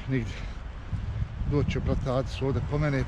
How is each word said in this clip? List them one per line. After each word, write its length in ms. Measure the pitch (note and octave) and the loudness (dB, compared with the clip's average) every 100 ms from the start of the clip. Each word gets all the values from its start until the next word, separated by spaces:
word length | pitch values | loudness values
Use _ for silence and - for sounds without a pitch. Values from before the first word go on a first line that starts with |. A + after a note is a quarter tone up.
| - | 0
nigdje. 260 | C3 A2 - - - - - - - - - - - - | 0 0 -4 -6 -6 -8 -10 -6 -4 -2 -2 -4 -2 2
Doći 200 | C#3+ - | 2 2
će 100 | B2+ | 2
brat 260 | - - C3+ | 2 2 2
Adis 360 | B2+ C3 - | 0 0 0
ovdje 200 | C3+ C3 A2+ | 0 0 0
po 80 | D3 | 2
mene, 260 | D3+ C#3 | 2 2